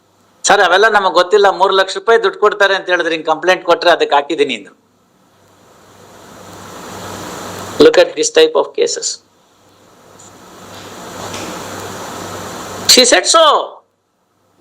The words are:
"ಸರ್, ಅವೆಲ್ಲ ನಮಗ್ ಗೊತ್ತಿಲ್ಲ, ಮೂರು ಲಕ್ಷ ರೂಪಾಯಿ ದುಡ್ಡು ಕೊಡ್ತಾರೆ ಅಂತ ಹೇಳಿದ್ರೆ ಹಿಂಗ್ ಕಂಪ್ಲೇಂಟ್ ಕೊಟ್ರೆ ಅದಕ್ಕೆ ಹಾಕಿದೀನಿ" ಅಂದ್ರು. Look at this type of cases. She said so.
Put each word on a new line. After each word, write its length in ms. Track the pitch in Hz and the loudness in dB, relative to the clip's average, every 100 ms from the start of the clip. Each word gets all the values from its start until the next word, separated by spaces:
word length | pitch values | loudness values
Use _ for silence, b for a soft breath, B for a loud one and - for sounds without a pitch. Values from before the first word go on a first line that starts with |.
| _ _ _ _ | _ _ _ _
"ಸರ್, 180 | - 202 | 2 4
ಅವೆಲ್ಲ 260 | 180 185 220 | 4 4 4
ನಮಗ್ 260 | 208 190 | 2 2
ಗೊತ್ತಿಲ್ಲ, 360 | 165 180 208 202 | 2 4 4 4
ಮೂರು 260 | 175 202 190 | 2 2 2
ಲಕ್ಷ 200 | 190 196 | 0 -2
ರೂಪಾಯಿ 280 | 220 226 | 2 2
ದುಡ್ಡು 160 | 196 190 | 2 0
ಕೊಡ್ತಾರೆ 360 | 208 202 196 190 | 0 2 0 0
ಅಂತ 140 | 185 | -2
ಹೇಳಿದ್ರೆ 220 | 175 170 | -2 -2
ಹಿಂಗ್ 160 | 165 156 | -4 -4
ಕಂಪ್ಲೇಂಟ್ 380 | 156 175 180 170 | -2 0 0 2
ಕೊಟ್ರೆ 260 | 165 175 | 2 2
ಅದಕ್ಕೆ 240 | 156 151 143 | 2 2 0
ಹಾಕಿದೀನಿ" 400 | - 156 139 113 | 0 -2 -2 -4
ಅಂದ್ರು. 300 | - _ _ _ _ _ _ _ _ _ _ _ _ - - - - - - - - - - - - - - - - - - - | -14 _ _ _ _ _ _ _ _ _ _ _ _ -20 -20 -20 -20 -20 -20 -20 -20 -18 -16 -16 -14 -14 -14 -14 -14 -14 -6 2
Look 180 | - - | 4 4
at 120 | 170 | 2
this 240 | 147 156 | 0 -2
type 220 | - 160 160 | 0 0 0
of 120 | - - | -4 -4
cases. 460 | - - - - _ _ _ _ _ _ _ _ _ - - - - - - - - - - - - - - - - - - - - - - - - - - - 220 | -6 -6 -10 -10 _ _ _ _ _ _ _ _ _ -20 -20 -20 -20 -20 -20 -20 -20 -18 -16 -14 -12 -12 -12 -12 -14 -14 -14 -14 -14 -14 -12 -12 -14 -14 -14 -6 0
She 140 | - | 2
said 220 | 359 180 | 4 2
so. 220 | - 330 311 214 - - _ _ _ _ _ _ _ _ | 4 4 6 4 0 -12 _ _ _ _ _ _ _ _